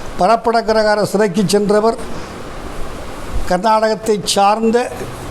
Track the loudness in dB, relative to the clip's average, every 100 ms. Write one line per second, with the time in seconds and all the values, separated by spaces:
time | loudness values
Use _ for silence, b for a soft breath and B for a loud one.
0 | -8 0 2 2 2 0 2 2 2 2
1 | 2 2 2 2 2 2 2 2 2 0
2 | -6 -8 -10 -12 -12 -12 -10 -6 -6 -8
3 | -10 -10 -6 -2 0 2 2 2 2 0
4 | 0 -2 0 2 2 4 2 2 0 -6
5 | -10 -10 -12